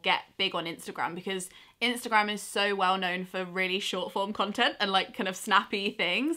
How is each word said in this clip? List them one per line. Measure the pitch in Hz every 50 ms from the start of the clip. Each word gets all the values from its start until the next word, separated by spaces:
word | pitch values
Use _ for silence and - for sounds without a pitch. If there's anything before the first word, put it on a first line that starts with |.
| -
get | 190 180 - - - _ -
big | 196 190 180
on | 180 165
Instagram, | 170 165 - - - 185 170 131 131 165
because | 180 180 202 190 190 180 - - - - - _ - -
Instagram | 233 240 233 - 233 220 214 208 208 208
is | 202
so | - - - 214 202 202 202
well | 196 190 180 190
known | 190 190 180 175 180 185
for | 185 - 185 185
really | 180 175 190 185 185 180 196
short | 196 - - 190 180 - -
form | 208 196 196 214
content | - 208 196 208 - 240 277 320 -
and, | 214 196 196
like, | 190 180 - -
kind | - - 190
of | 190
snappy | - - - 196 196 202 - - 202 196 208
things. | - - 190 170 175 202 254 302 330